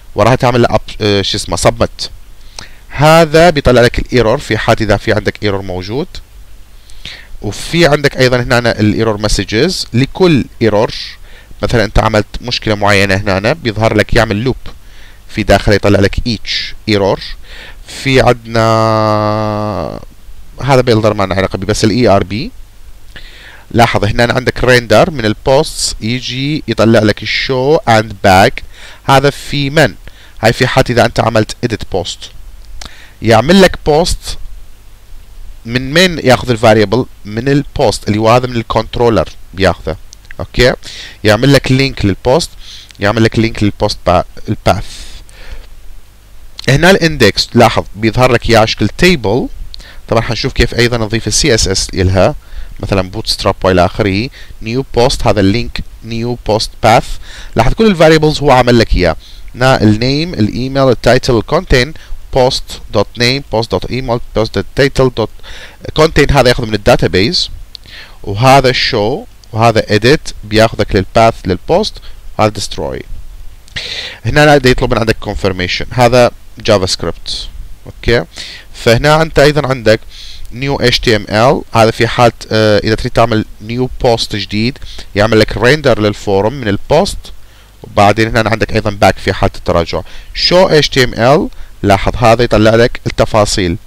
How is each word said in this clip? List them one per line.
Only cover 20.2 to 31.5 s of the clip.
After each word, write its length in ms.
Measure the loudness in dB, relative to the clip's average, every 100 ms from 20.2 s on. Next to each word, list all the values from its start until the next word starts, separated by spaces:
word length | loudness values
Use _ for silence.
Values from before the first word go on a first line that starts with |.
| -18 -16 -16 -8
هذا 200 | 0 2
بيلدر 320 | 4 2 2
ما 100 | 0
لنا 120 | -2 -2
علاقه 220 | -2 -4
به، 80 | -4
بس 180 | 0
الاي 240 | 0 2 4
ار 160 | 4
بي. 280 | 2 -6 -8 -12 -20 -20 -20 -18 -18 -18 -18 -20 -20 -20 -6
لاحظ 340 | 2 2 2 0
هنا 280 | 0 0
عندك 300 | 0 -2 -2
ريندر 480 | 2 2 4 4 4
من 140 | 0 -2
البوستس 720 | -2 0 2 0 -4 -8 -6
يجي 640 | -6 -6 -6 -6 -4 -6 -4
يطلع 320 | 0 4 4
لك 240 | 4 0
الشو 520 | -4 -6 -4 -2 0 0
اند 400 | 4 2 2 0
باك. 400 | 4 6 4 0 -12 -18 -20 -10
هذا 260 | 0 2 2
في 400 | -2 -8 -4 -2
من؟ 260 | 2 0 0 -16 -20 -20 -2
هاي 120 | -2
في 140 | 0 0
حال 160 | 2 2
اذا 160 | 2 2
انت 140 | 2
عملت 360 | 0 0 -2